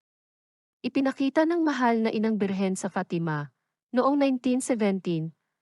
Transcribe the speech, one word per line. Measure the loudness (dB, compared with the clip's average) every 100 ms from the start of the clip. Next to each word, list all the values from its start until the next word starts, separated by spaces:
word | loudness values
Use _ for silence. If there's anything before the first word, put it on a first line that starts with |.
| _ _ _ _ _ _ _ _ -4
Ipinakita | -2 -2 0 0 2
ng | 2 2 0
mahal | 2 2 2 0
na |
Inang | 0 0 0
Birhen | -2 0 -2 -2
sa | -4
Fatima, | -6 -4 -4 -2 -4 -6 _ _ _ _
noong | 0 2
nineteen | 2 2 0 0 -2
seventeen, | 0 0 2 0 -2 -4 -4 -10 _ _